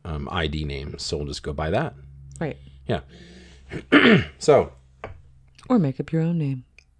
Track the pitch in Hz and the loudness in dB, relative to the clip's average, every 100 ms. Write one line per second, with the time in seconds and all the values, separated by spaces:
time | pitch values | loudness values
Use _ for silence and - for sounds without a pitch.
0 | 87 76 69 87 80 78 73 69 71 - | -10 -8 -6 -4 -4 -4 -6 -8 -10 -12
1 | - 76 73 67 78 73 78 104 156 - | -8 -6 -6 -8 -8 -6 -2 -2 -4 -8
2 | - - - - 156 - - - - 101 | -18 -20 -20 -10 -10 -10 -16 -14 -6 -6
3 | - - - - - - - - - 285 | -6 -20 -20 -20 -20 -20 -16 -16 2 6
4 | 247 180 90 - - 131 - - _ _ | 8 6 4 -2 4 4 4 -4 _ _
5 | - - - - _ _ - 247 143 - | -16 -16 -20 -20 _ _ 0 2 2 -2
6 | 143 165 160 170 143 131 - _ _ _ | -4 -2 -2 -2 -4 -6 -10 _ _ _